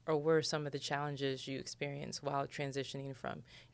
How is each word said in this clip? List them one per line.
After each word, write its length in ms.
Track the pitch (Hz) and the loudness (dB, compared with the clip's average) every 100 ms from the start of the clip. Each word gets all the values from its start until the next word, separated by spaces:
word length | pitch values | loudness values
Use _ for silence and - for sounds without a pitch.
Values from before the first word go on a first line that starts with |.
| - | 2
or 100 | 156 | 4
were 240 | 151 160 | 6 6
some 240 | 151 156 | 6 0
of 80 | 147 | 0
the 60 | 143 | -4
challenges 680 | - 143 147 139 139 131 - | 0 0 0 0 0 0 -4
you 120 | 135 | -6
experienced 640 | - - 143 143 - - | -6 -4 -4 -4 -6 -4
while 240 | 139 139 143 | 0 0 0
transitioning 680 | - 143 139 131 139 139 | -2 -2 -2 -4 -4 -6
from 280 | 131 - - 127 - - | -4 -4 -6 -10 -20 -2